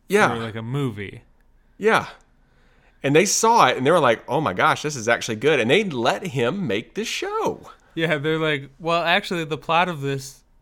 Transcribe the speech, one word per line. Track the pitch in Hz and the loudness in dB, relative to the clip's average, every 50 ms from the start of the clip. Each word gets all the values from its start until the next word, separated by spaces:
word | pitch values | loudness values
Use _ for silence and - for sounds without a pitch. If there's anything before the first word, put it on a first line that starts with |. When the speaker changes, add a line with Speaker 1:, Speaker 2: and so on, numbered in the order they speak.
| _ - | _ 0
Speaker 1:
Yeah. | 185 208 202 143 113 | 2 2 2 2 0
Speaker 2:
for, | 113 113 | -2 -6
like, | 113 104 | -6 -8
a | 113 | -8
movie. | 113 117 131 143 139 123 101 104 98 95 - 117 - _ _ _ _ _ _ _ _ _ _ - | -8 -6 -4 -4 -4 -4 -4 -6 -10 -12 -14 -16 -20 _ _ _ _ _ _ _ _ _ _ -2
Speaker 1:
Yeah. | 196 220 214 143 92 - - - _ _ _ _ _ _ _ _ _ _ _ _ _ _ _ _ - | 0 2 2 2 0 -2 -10 -18 _ _ _ _ _ _ _ _ _ _ _ _ _ _ _ _ 0
And | 139 143 | 4 4
they | 156 202 | 4 4
saw | 196 - - - 226 233 220 160 127 | 4 2 2 2 4 4 6 6 4
it, | 113 127 | 4 2
and | 127 | 2
they | 139 | 4
were | 175 170 | 4 4
like, | 143 123 113 - - - | 6 4 2 2 -2 -4
"Oh | 123 156 | -2 0
my | 151 104 90 | 0 0 0
gosh, | 92 131 156 139 - | 2 2 2 2 0
this | - 151 147 | -2 -6 -6
is | 123 104 113 | -4 0 0
actually | 117 87 - - 113 107 | 0 0 0 -4 -4 -2
good." | 120 147 160 131 | 0 2 2 2
And | 110 117 | 4 4
they | 143 202 226 | 4 2 2
let | 190 143 120 113 135 190 - - 175 | 0 -2 -2 0 0 -2 -2 -4 -6
him | 117 139 117 120 185 202 185 120 | -4 -2 0 0 -2 -2 -2 -2
make | 98 107 - - - | -2 -4 -4 -6 -10
this | 196 226 - | -10 -8 -6
show. | - - 349 392 415 440 392 269 73 - - - - _ _ _ - | -6 -6 -6 -6 -4 -4 -4 -4 -4 -6 -12 -20 -20 _ _ _ -8
Speaker 2:
Yeah, | 165 165 160 165 143 | -4 -2 -2 -2 -2
they're | 139 160 160 160 | -2 -2 -2 -2
like, | 160 156 151 139 139 139 _ - | -2 -2 -2 -4 -6 -10 _ -10
"Well, | 165 165 170 170 160 | -4 -2 -2 0 0
actually, | 165 175 202 - - 190 170 160 | 0 0 0 0 -2 -6 -6 -6
the | 147 156 156 | -6 -8 -8
plot | - - 160 170 180 180 | -4 0 0 0 0 0
of | 170 139 | -2 -6
this | 139 139 139 135 135 - - - _ _ _ _ | -6 -6 -6 -6 -8 -12 -18 -20 _ _ _ _